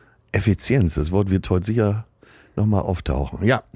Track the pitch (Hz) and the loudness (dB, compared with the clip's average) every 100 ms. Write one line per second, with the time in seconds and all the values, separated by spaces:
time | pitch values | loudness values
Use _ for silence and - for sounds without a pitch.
0 | _ _ _ - 101 98 - 131 90 71 | _ _ _ 0 2 0 2 2 2 0
1 | 73 95 101 95 - 92 95 117 107 107 | 0 0 2 0 0 -2 0 0 0 0
2 | - _ - - - - 107 101 - 90 | -6 _ -20 -20 -10 -4 0 0 0 -4
3 | - 67 69 - 98 120 - | -2 -4 -4 -2 0 0 -4